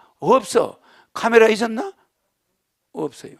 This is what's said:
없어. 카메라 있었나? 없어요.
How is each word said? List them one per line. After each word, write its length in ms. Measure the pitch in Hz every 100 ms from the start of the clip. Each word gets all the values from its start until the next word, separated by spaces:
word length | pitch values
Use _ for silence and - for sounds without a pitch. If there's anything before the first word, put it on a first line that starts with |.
| _ _
없어. 600 | 147 262 - - 117 - _ _ _
카메라 340 | - 226 233 220
있었나? 460 | 214 233 220 392 - _ _ _ _ _ _ _ _ _
없어요. 440 | 170 151 - -